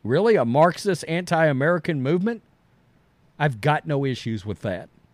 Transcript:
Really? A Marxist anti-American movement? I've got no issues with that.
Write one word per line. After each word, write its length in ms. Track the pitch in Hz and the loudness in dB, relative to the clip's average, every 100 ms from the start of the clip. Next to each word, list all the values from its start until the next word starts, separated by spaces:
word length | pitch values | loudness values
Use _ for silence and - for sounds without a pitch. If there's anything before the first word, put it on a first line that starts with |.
Really? 320 | 101 151 226 190 | -2 2 4 4
A 100 | 117 | 4
Marxist 580 | 139 170 - 202 165 - | 4 4 2 -2 -2 -4
anti-American 960 | 170 175 165 156 131 156 175 - 143 | -6 -2 2 2 2 2 0 -2 -2
movement? 400 | 131 175 214 233 - _ _ _ _ _ _ _ _ - | 0 0 -2 -4 -12 _ _ _ _ _ _ _ _ -2
I've 200 | 147 107 | -2 0
got 280 | 147 151 156 | -2 -2 -2
no 180 | 139 139 | -2 -2
issues 400 | 120 123 107 104 | -4 -6 -6 -6
with 160 | 92 | -6
that. 260 | 104 90 - _ _ | -6 -6 -10 _ _